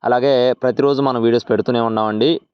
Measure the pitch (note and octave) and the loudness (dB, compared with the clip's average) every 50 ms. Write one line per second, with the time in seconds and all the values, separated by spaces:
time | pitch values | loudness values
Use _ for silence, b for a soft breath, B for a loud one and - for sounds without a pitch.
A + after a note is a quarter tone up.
0 | - A2 B2 B2 B2 C#3 C#3 B2+ B2 B2+ B2 - - B2+ A#2 - C3+ C#3+ C#3+ C3 | 0 0 0 0 2 2 2 2 2 0 0 0 -2 -4 -2 0 0 0 2 0
1 | C#3 C3+ B2+ A#2+ A2+ A#2 A2+ A#2+ - - A#2 G2+ - - B2 A#2 A#2 A2+ A2+ A2 | 0 -2 0 0 0 2 0 0 0 -2 -2 -2 0 0 0 0 0 0 0 -2
2 | A2 G#2+ G#2+ G#2+ A#2+ C#3+ E3+ - _ _ | -2 -2 -2 0 0 0 0 -2 _ _